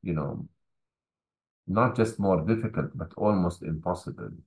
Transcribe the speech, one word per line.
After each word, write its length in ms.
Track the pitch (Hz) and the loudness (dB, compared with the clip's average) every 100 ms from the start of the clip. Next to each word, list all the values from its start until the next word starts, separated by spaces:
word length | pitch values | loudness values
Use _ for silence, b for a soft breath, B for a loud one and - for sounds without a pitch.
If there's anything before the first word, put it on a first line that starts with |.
you 120 | - | -2
know, 320 | 80 71 71 - _ _ _ _ _ _ _ _ _ _ _ - | -2 -2 -6 -10 _ _ _ _ _ _ _ _ _ _ _ -2
not 300 | 95 120 - | 2 2 4
just 220 | 110 - | 0 2
more 240 | 98 92 | 4 4
difficult, 540 | 78 113 110 - - - | 4 2 0 -2 -4 -4
but 160 | - - | -10 0
almost 460 | 107 101 87 82 | 2 4 2 -2
impossible. 680 | 76 80 87 87 - - - 82 | -6 -4 -2 -4 -6 -10 -10 -12